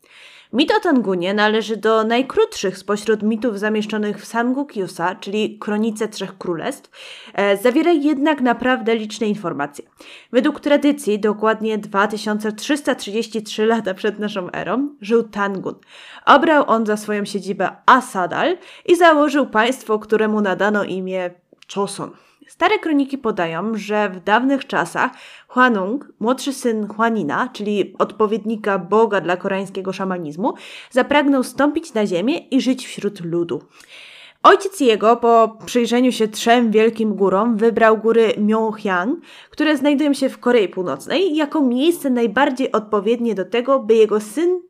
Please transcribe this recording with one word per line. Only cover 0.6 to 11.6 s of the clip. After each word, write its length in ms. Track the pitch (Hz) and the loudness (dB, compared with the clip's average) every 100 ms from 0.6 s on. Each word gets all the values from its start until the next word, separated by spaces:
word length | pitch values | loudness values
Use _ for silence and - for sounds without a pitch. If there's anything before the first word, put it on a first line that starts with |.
| 302 415 | 2 2
o 40 | |
Tangunie 540 | 381 262 190 185 170 | 2 2 0 -2 -2
należy 420 | 208 208 214 208 214 | 0 2 0 -2 -2
do 280 | 214 220 | 0 2
najkrótszych 760 | 220 233 262 - 440 - 196 190 | 2 0 0 0 0 0 -6 -6
spośród 440 | - 202 214 214 | -6 -4 0 0
mitów 360 | 208 226 247 196 | 0 -2 -2 -2
zamieszczonych 600 | 214 214 214 214 208 208 | -2 -2 -2 -4 -4 -6
w 40 | |
Samguk 520 | - 226 240 262 285 220 | -6 -4 -2 -2 -6 -6
Yusa, 380 | 180 - 175 | -8 -4 -4
czyli 440 | 190 - 208 214 214 | -4 -6 -4 -4 -6
Kronice 500 | - 208 226 214 214 | -6 -2 -2 -2 -6
Trzech 300 | - 190 - | -6 -12 -10
Królestw. 520 | 180 165 185 285 - - - - - | -8 -6 -6 -8 -16 -20 -20 -20 -10
E, 220 | - 202 196 | -2 0 2
zawiera 360 | 233 247 320 | 2 2 2
jednak 480 | 339 285 277 302 294 | 2 2 2 0 2
naprawdę 560 | 254 233 254 254 214 226 | 0 0 0 0 0 -2
liczne 300 | 214 - 214 | -4 -4 -4
informacje. 580 | 208 175 139 143 - - _ - - _ | -2 -4 -6 -6 -8 -20 _ -20 -20 _
Według 280 | 233 302 294 | 0 0 -2
tradycji 600 | 294 285 285 285 - 208 | 0 2 2 0 -2 -2
dokładnie 580 | 214 208 220 214 | -2 0 0 0